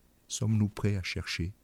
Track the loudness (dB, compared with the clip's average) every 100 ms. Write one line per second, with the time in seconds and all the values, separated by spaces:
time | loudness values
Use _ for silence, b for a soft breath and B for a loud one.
0 | _ _ -10 -2 2 4 2 2 0 0
1 | -2 -6 -4 -4 -4 -6